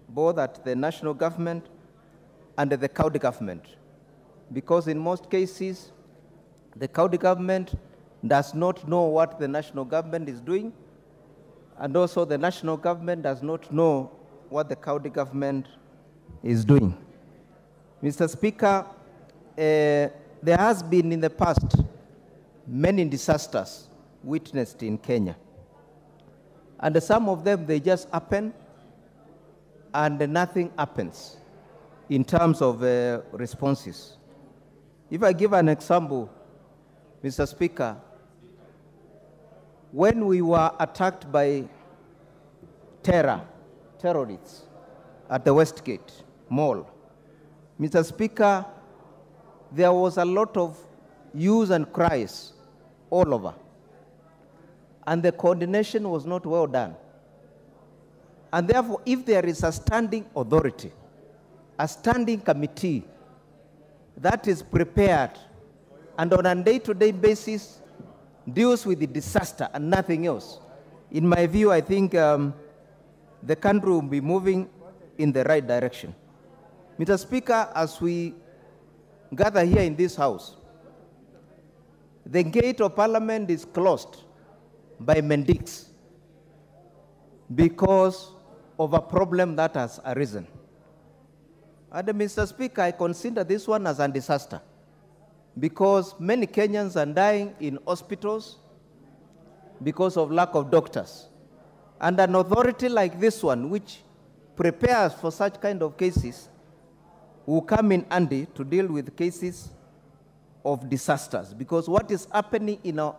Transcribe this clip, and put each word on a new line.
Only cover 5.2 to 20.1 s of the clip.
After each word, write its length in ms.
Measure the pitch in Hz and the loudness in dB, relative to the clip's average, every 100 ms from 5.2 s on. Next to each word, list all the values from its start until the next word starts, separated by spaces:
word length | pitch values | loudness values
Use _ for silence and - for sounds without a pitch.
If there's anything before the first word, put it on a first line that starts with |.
| - | -2
cases, 600 | 190 185 - 190 185 - - - _ - - _ _ _ - | -2 -2 -4 -10 -10 -16 -20 -20 _ -20 -20 _ _ _ -10
the 100 | 135 | -4
county 320 | - 180 175 | 0 2 2
government 580 | 185 180 185 190 180 - - - _ _ | 2 2 0 -2 -4 -10 -12 -20 _ _
does 300 | 113 139 143 | 0 2 0
not 320 | 151 180 180 151 | -2 -2 -2 -2
know 160 | 175 | 0
what 380 | 165 156 160 160 | 2 2 0 -2
the 80 | 143 | -6
national 360 | 147 151 139 131 | -6 -8 -10 -6
government 420 | 156 165 165 147 | -4 -4 -6 -8
is 120 | 120 | -10
doing, 320 | 123 190 220 - - - _ _ - - - - - - | -4 -4 -4 -14 -20 -20 _ _ -20 -20 -20 -20 -20 -10
and 180 | 139 160 | -2 2
also 280 | 180 175 | 2 0
the 140 | 165 143 | -2 0
national 380 | 170 180 160 156 | -2 -2 -4 -2
government 460 | 170 170 170 170 | -2 -4 -4 -4
does 200 | 147 131 | -4 -4
not 300 | 143 160 - | -6 -8 -4
know 380 | 147 165 139 131 - - - - | 2 4 2 -2 -12 -20 -20 -8
what 180 | 147 147 | -6 -4
the 80 | 131 | -6
county 340 | - 143 143 | -6 -6 -4
government 560 | 147 135 139 139 139 131 - - - _ _ - - | -6 -6 -4 -4 -4 -8 -16 -20 -20 _ _ -20 -8
is 200 | - 113 | -2 2
doing. 320 | 110 139 101 87 - - - - _ - _ _ _ _ | 6 6 6 0 -10 -20 -20 -20 _ -20 _ _ _ _
Mister 280 | 143 143 160 | -6 -2 -2
Speaker, 560 | - 214 214 208 196 190 | 0 -2 2 2 2 -2
uh, 60 | - - - - - - - | -14 -20 -20 -20 -20 -14 -2
there 560 | 156 156 147 147 143 | 2 4 4 2 0